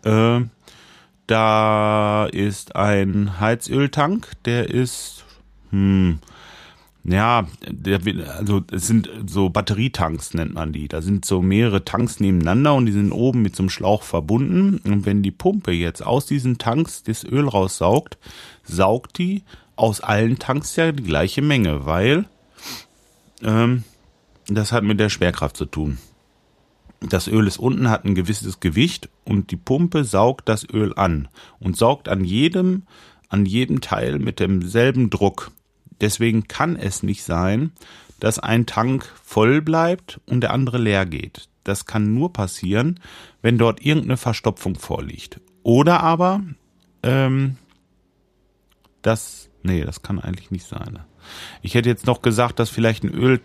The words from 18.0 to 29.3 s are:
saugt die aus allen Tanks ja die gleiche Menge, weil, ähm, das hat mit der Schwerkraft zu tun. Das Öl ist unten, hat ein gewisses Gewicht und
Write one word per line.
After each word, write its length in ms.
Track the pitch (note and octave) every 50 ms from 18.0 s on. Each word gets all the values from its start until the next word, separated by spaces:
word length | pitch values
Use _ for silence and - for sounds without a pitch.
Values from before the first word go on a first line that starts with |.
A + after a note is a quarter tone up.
| - - - _ _ - - - - - - _ _
saugt 560 | - D#2+ F2 F#2+ G2 A2+ C3 - - _ -
die 240 | F3+ F3+ G3 G3 - _ - - _ _ _
aus 240 | - A2+ A2+ G#2 -
allen 360 | - - G#2+ G#2 A2+ A#2 C3
Tanks 380 | - - - C3 D3 D#3 - -
ja 160 | - E3 E3
die 120 | D3+ C#3+ A#2
gleiche 380 | F#2+ D2+ D2 E2+ F#2+ - D3
Menge, 440 | C#3+ D3+ C#3+ B2+ G#2 E2 D2+ C#2+ C2+
weil, 400 | D2 D#2 F2 G2+ B2 D3 F3 G#3 - _ _ _ _ _ - - - - - - _ _ _ _ _ _ _ _ _ _ - A2
ähm, 400 | A2 A2 A2+ A#2 A#2+ B2 B2 A2 - _ _ _ _ _ _ _ _ _ _ _
das 240 | - G2+ A2 G#2+ -
hat 120 | A#2 A#2+ G#2
mit 160 | G#2 G#2+ G2+
der 100 | G#2+ G#2
Schwerkraft 480 | - - F#2 F2 E2 - D#2 C#2+ -
zu 80 | - D#2
tun. 320 | C#2+ - D#2 D#2 D2 C2+ - - - _ _ _ _ _ _ _ _ _ _ _ _ _ _ _ - _ _
Das 260 | - F2 G2 F2+ -
Öl 180 | - G#2+ G#2+ G#2+
ist 120 | G2 -
unten, 320 | - A#2+ B2+ C3 - C3 A#2
hat 160 | A2 - -
ein 100 | G2+ G2
gewisses 440 | F#2 F2+ F2 G#2+ G#2+ G#2+ G2+ F#2 _
Gewicht 500 | - F2+ D#2 G2+ C#3+ F3 - - - - _ _ _
und 260 | -